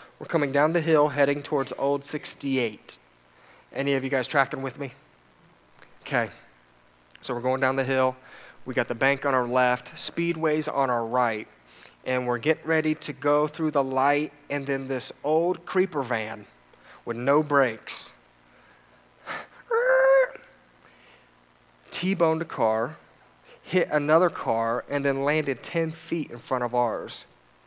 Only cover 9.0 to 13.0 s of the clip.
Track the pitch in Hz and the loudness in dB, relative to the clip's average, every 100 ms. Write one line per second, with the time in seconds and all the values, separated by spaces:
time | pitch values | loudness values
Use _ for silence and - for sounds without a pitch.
9 | 135 139 143 131 120 127 123 123 - - | 0 2 0 0 2 2 2 2 -4 -8
10 | - - 170 160 160 156 147 139 131 120 | -6 -2 -2 0 0 0 0 0 0 0
11 | 113 127 120 110 - - - - - - | 0 2 2 0 -8 -18 -20 -20 -20 -12
12 | - 127 123 120 143 160 156 160 156 151 | -4 -2 0 0 0 0 0 0 0 -2